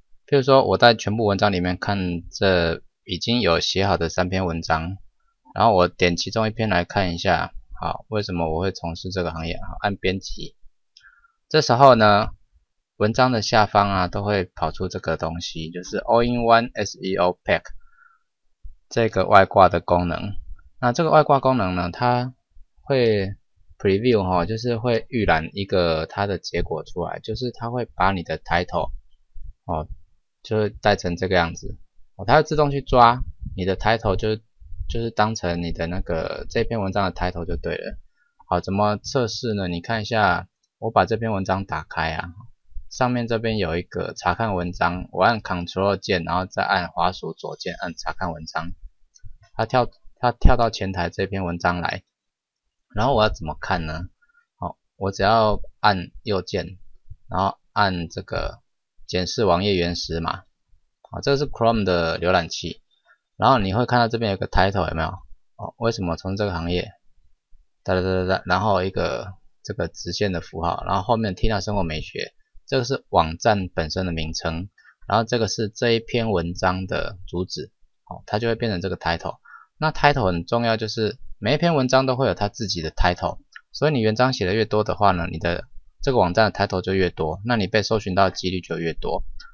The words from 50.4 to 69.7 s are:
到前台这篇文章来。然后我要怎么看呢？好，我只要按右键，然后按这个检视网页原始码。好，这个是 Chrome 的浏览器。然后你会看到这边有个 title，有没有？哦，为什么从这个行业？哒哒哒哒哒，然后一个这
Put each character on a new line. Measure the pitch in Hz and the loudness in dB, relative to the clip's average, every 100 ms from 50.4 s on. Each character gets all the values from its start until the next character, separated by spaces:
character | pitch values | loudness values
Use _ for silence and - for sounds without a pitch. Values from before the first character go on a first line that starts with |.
| - 120 | 4 4
到 | 117 | 2
前 | - 98 | -2 -6
台 | 90 85 | -4 -4
这 | - 95 | -4 -4
篇 | 98 87 | -4 -6
文 | 87 | -2
章 | 87 87 | -2 -2
来。 | 82 - - _ _ _ _ _ _ _ _ | -4 -6 -12 _ _ _ _ _ _ _ _
然 | 104 123 | -2 0
后 | |
我 | 120 | 2
要 | 107 | 2
怎 | - 78 | 0 -8
么 | - | -8
看 | - 90 80 | -4 -4 -4
呢？ | 78 92 - _ _ _ _ | -8 -10 -16 _ _ _ _
好， | 87 - _ _ | -12 -12 _ _
我 | 98 | -6
只 | - | 0
要 | 98 113 107 104 - - | 4 4 4 2 -2 0
按 | 104 95 - - | 0 2 -4 -10
右 | 110 95 | -4 -4
键， | - 95 82 92 - - - - - | -2 -4 -6 -12 -18 -20 -18 -18 -6
然 | 92 | -2
后 | 98 - _ | -2 -4 _
按 | 104 98 90 85 | 0 0 0 -6
这 | - | -10
个 | - 87 - - _ _ _ - - | -6 -6 -6 -8 _ _ _ -20 -6
检 | 92 90 | -4 -2
视 | - 101 | 0 2
网 | 87 | 4
页 | 101 92 | 2 2
原 | 85 85 | 0 -2
始 | - 82 | -6 -6
码。 | 80 - - _ _ _ _ _ - | -4 -6 -12 _ _ _ _ _ -14
好， | - | -6
这 | 139 | -2
个 | 139 | 0
是 | 147 | -2
Chrome | - 113 113 | 0 2 2
的 | 95 87 82 82 | 2 2 0 0
浏 | 85 | 2
览 | 92 82 | 2 0
器。 | - 85 - _ _ _ _ _ - | -6 -10 -12 _ _ _ _ _ 0
然 | 113 | 2
后 | 127 | 4
你 | 95 | 2
会 | 104 120 | 0 2
看 | 123 | 2
到 | 117 | 2
这 | 117 | 0
边 | 110 | -2
有 | 95 | -2
个 | - | -2
title， | 95 95 98 82 | 2 2 2 -2
有 | |
没 | 80 | -2
有？ | 80 92 - - _ - | -4 -6 -14 -20 _ -14
哦， | 104 - | -14 -4
为 | 117 | -4
什 | 104 | -2
么 | 90 80 | -4 -4
从 | 95 101 | -6 -4
这 | 101 | -4
个 | |
行 | 85 85 | -4 -2
业？ | 87 - - _ _ _ _ _ - _ _ | -2 -4 -12 _ _ _ _ _ -20 _ _
哒 | - 92 | -2 -2
哒 | |
哒 | 92 92 92 | 0 -2 0
哒 | 95 | -2
哒， | - | 0
然 | 92 | 0
后 | 107 95 | 2 0
一 | 95 | 0
个 | 95 82 60 95 - - _ | -2 -2 -4 -8 -14 -20 _
这 | - | -10